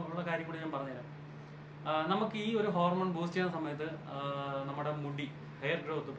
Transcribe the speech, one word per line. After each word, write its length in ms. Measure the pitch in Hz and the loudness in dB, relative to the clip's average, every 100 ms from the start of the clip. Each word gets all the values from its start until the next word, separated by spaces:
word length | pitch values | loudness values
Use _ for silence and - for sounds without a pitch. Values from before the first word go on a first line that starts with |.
| 170 | 0
ഉള്ള 160 | 175 170 | -2 0
കാര്യം 180 | 165 156 | 0 -2
കൂടി 120 | 160 | -4
ഞാൻ 140 | 160 | -2
പറഞ്ഞുതരാം. 360 | 139 135 123 - - - - - - - - 151 | -2 -2 -6 -8 -12 -12 -12 -12 -14 -14 -6 0
ആ, 180 | 156 160 | 2 4
നമുക്ക് 300 | 208 214 214 | 4 4 2
ഈ 180 | 214 226 | 2 4
ഒരു 120 | 208 | 4
ഹോർമോൺ 440 | 180 175 185 185 | 6 6 6 4
ബൂസ്റ്റ് 240 | 170 170 185 | 2 2 2
ചെയ്യുന്ന 180 | 180 160 | 2 2
സമയത്ത്, 300 | 156 147 156 151 147 | -2 -2 -2 -4 -6
ആ, 120 | 139 143 139 139 139 135 | -4 -2 0 0 0 0
നമ്മുടെ 240 | 139 151 | 0 0
മുടി, 400 | 151 143 143 143 - - - | 0 -2 -2 -4 -6 -10 -4
ഹെയർ 200 | 139 165 | 0 0
ഗ്രോത്ത് 300 | 147 156 139 | 0 -2 -2